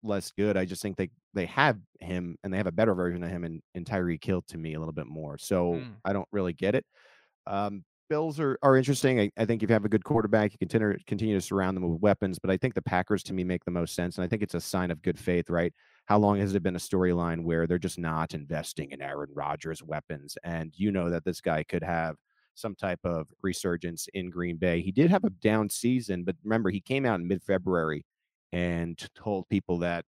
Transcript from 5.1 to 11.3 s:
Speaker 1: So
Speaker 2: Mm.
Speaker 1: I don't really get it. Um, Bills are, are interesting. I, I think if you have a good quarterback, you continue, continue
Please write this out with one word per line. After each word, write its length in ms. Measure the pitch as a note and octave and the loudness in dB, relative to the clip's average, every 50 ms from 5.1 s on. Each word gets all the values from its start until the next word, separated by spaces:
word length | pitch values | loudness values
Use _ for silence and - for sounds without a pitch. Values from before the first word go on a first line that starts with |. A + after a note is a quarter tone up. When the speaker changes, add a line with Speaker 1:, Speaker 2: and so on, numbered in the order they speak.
| D2 D#2 D#2 D2 C#2+ C#2+ | -10 -10 -10 -10 -12 -12
Speaker 1:
So 360 | - - G2+ F2+ F2 F2 F2 | -4 -2 0 2 2 2 0
Speaker 2:
Mm. 200 | E2 B2+ B2 G#2+ G#2+ _ | -2 -4 -8 -14 -8 _
Speaker 1:
I 80 | F#2+ G2+ | -2 -2
don't 160 | G2+ F#2 _ | -2 -4 _
really 220 | - G#2 F#2+ F2+ E2+ | -4 -2 -2 -2 -4
get 220 | - F#2 F#2+ G#2+ | -2 0 2 2
it. 100 | C#3 - _ _ _ _ - - _ _ _ _ _ _ | 0 -2 _ _ _ _ -20 -20 _ _ _ _ _ _
Um, 380 | - G2+ G2 G2+ G#2 G2+ G2+ - _ _ _ _ _ | -6 -4 -4 -4 -4 -6 -10 -16 _ _ _ _ _
Bills 320 | D#3 D3+ D#3+ D#3+ D3 D3 | -2 -2 -2 -2 -2 -2
are, 180 | D#3+ C#3 C3 - - | 0 0 0 4 6
are 140 | C#3 C3 | 8 8
interesting. 440 | C3 C3 C3 C#3+ B2+ - C3 C3 A#2+ | 8 6 4 2 4 4 4 6 6
I, 100 | G#2 G2+ - | 4 2 2
I 80 | - A2+ | 0 0
think 180 | G2+ A#2 A2 G#2+ | 2 2 0 4
if 60 | G2+ | 4
you 60 | A2+ | 4
have 100 | A2 G2+ | 4 4
a 40 | G#2+ | 4
good 160 | G#2 A2 - | 2 2 2
quarterback, 480 | - D3+ A#2 A2 G#2 G#2+ A2 G#2+ G#2 - | 4 2 2 2 4 4 4 4 4 2
you 60 | - | -2
continue, 380 | - - - A2+ A2 G#2 G2 - - | -6 0 2 2 2 2 0 0 -2
continue 280 | - - G2+ A2+ A2 | -6 -4 -2 0 2